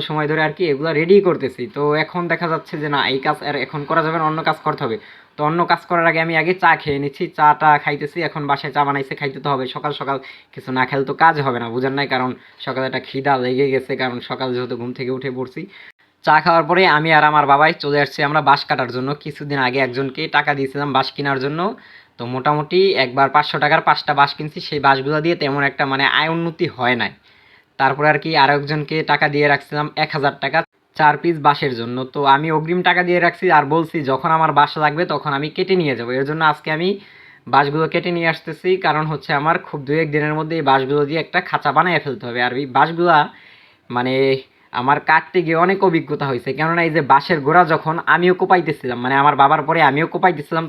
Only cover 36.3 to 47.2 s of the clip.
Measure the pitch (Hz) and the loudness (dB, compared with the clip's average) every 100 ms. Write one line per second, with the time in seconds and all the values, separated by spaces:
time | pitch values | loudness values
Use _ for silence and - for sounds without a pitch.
36.3 | 156 156 147 160 156 180 202 - - - | 0 0 0 -4 -2 -2 -4 -8 -20 -20
37.3 | - - 131 143 151 156 170 175 170 165 | -20 -2 0 2 0 -2 -2 -2 -2 -2
38.3 | 156 - 151 180 185 170 151 156 147 - | -2 -8 -6 -2 0 0 0 -2 -4 -4
39.3 | 143 156 165 - 151 135 156 160 147 151 | -2 0 -2 -4 -10 -4 -2 0 0 -2
40.3 | 156 156 165 135 135 131 147 143 160 143 | -2 -4 -2 2 2 2 0 0 -2 -4
41.3 | 175 180 147 147 139 180 160 143 117 123 | -4 -4 -4 0 2 2 0 -2 -6 -6
42.3 | 120 123 123 143 127 156 170 175 156 156 | -2 -2 -2 -2 2 2 2 4 4 2
43.3 | - - - _ _ - 120 127 131 135 | -4 -20 -20 _ _ -8 -4 -2 0 0
44.3 | 131 - _ _ - 127 143 - 160 - | 0 -6 _ _ -4 0 0 2 0 2
45.3 | 185 160 165 180 196 190 160 139 143 143 | -2 0 2 2 2 2 2 -2 -4 -4
46.3 | 123 135 135 156 170 165 156 139 139 | -4 -6 -2 0 0 0 0 4 4